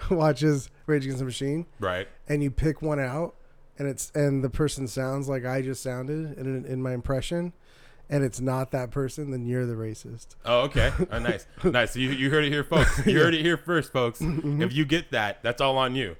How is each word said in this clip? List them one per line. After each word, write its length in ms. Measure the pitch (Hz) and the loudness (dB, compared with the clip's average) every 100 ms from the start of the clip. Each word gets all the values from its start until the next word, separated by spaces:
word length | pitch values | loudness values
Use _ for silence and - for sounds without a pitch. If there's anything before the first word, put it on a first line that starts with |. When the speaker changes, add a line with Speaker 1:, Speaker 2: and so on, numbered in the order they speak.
Speaker 1:
<laughs> 80 | - | 0
watches 600 | 180 156 131 156 143 - - - | 4 4 4 4 2 -2 -8 0
Rage 180 | 151 | 0
Against 160 | 135 131 | 0 -2
the 60 | 131 | -4
Machine, 400 | 117 139 151 170 - | -4 -2 -2 -6 -6
Speaker 2:
Right. 280 | 98 90 101 - - | -4 -2 -6 -10 -4
Speaker 1:
and 160 | 147 | 0
you 80 | 143 | 0
pick 300 | 127 160 147 | 2 0 0
one 180 | 156 147 | -2 -2
out, 360 | 131 139 170 - - - - - | -2 -4 -6 -8 -20 -20 -18 -6
and 100 | 143 | -6
it's, 240 | 127 - | -6 -4
and 300 | 156 143 139 | 0 2 2
the 60 | 131 | 0
person 380 | - 151 135 131 | 0 0 -2 -6
sounds 420 | 131 131 139 139 | -4 -4 -4 -4
like 160 | 135 123 | -4 -2
I 160 | 131 | -2
just 200 | 131 127 | -4 -4
sounded 560 | 135 123 131 151 160 139 | -6 -6 -6 -6 -6 -6
in, 280 | 135 131 139 | -6 -4 -4
in 160 | 131 | -4
my 100 | 131 | -4
impression, 600 | 123 117 135 - 170 175 - - - - - - | -4 -2 -2 -2 -4 -4 -8 -20 -20 -20 -20 -4
and 140 | 143 | 0
it's 180 | 135 - | 0 0
not 300 | 127 131 131 | -2 -2 -2
that 200 | 135 123 | -4 -4
person, 400 | 143 135 143 143 | -4 -4 -6 -6
then 140 | 131 120 | -4 -2
you're 200 | 123 123 | -2 -2
the 100 | 113 | -4
racist. 600 | 110 107 117 117 - - | -6 -8 -12 -16 -16 -10
Speaker 2:
Oh, 180 | - 120 | 2 2
okay. 280 | 139 127 123 - 180 | 4 4 2 2 -2
Oh, 100 | 113 | -2
Speaker 1:
<laughs> 0 | |
Speaker 2:
nice. 260 | 117 104 - - | -2 -4 -6 -2
Nice. 300 | 185 123 110 | 2 4 2
So 60 | 123 | 2
you, 100 | 131 | -2
you 200 | 135 135 | 0 2
heard 140 | 151 | 2
it 60 | 147 | 2
here, 140 | 147 139 | 0 2
folks. 400 | 160 123 - 139 | 4 6 4 4
You 80 | 185 | 6
Speaker 1:
Yeah. 60 | |
Speaker 2:
heard 100 | 165 | 6
it 80 | 160 | 4
here 120 | 165 165 | 2 2
first, 380 | - 170 - | 2 0 0
folks. 260 | 135 120 - | 0 0 0
Speaker 1:
Mm-hmm. 420 | 160 156 151 147 | -2 -2 -2 0
Speaker 2:
If 120 | 156 | 0
you 100 | 131 | 0
get 280 | 151 160 - | 2 0 0
that, 300 | 120 104 101 | -2 -2 -2
that's 200 | 117 120 | -4 0
all 160 | 139 131 | 2 2
on 180 | 127 131 | 2 0
you. 220 | 110 82 | -4 -6